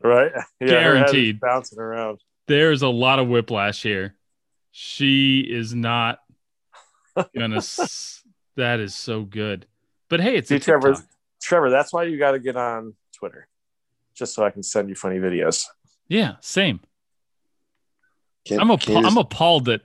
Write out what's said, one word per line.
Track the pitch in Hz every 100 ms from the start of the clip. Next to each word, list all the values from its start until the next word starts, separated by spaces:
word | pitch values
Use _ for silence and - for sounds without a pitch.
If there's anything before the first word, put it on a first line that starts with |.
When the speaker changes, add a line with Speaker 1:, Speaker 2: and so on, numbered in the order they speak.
Speaker 1:
Right? | 117 120 143
Yeah, | 123
her |
head | - _
is | 131
Speaker 2:
guaranteed. | 123 - 135 139 139 113 107
Speaker 1:
bouncing | 123 127 123 107
around. | 113 113 110 107 _ _ -
Speaker 2:
There's | 147 160 143
a | 135
lot | 120 127 135
of | 127
whiplash | 120 107 110 101 101
here. | 110 98 98 - _ _ _ _ _
She | - - - 139 135 135 135
is | - 120 113
not | 120 117 120 117 120 _ _ _ _ _ - _ _ _ - 180 123
gonna | 113 110
s-, | - - 349 - - - _ _
Speaker 1:
<laughs> | _ -
Speaker 2:
that | 123 117
is | 104
so | - - 110
good. | 101 107 107 95 - _ _ _ _
But | 165
hey, | 202 220
it's | 120
Speaker 1:
See, | 143
Speaker 2:
a |
Speaker 1:
Trevor, | - 151 135
Speaker 2:
TikTok. | 139 - _ _ _
Speaker 1:
Trevor, | - 175 139
that's | 131 147
why | 170
you | 170 151
gotta | 143 135
get | 123 127
on | 120 113 110 104 _
Twitter, | _ 95 71 - _ _ _ _ _ _
just | - 123 -
so | 104
I |
can | 101
send | 95 107 101
you | 95
funny | 98 92
videos. | 92 87 80 - - _ _ _ _
Speaker 2:
Yeah, | 196 160 -
same. | - 185 190 90 - _ _ _ _ _ _ _ _ _ _ _ _ _ _ _ -
Speaker 3:
Can't, | 104
Speaker 2:
I'm | 220
Speaker 3:
can't | 190
Speaker 2:
appa-, | - 107
Speaker 3:
just | 110
Speaker 2:
I'm | 226
appalled | 147 - 170 160 123
that, | 110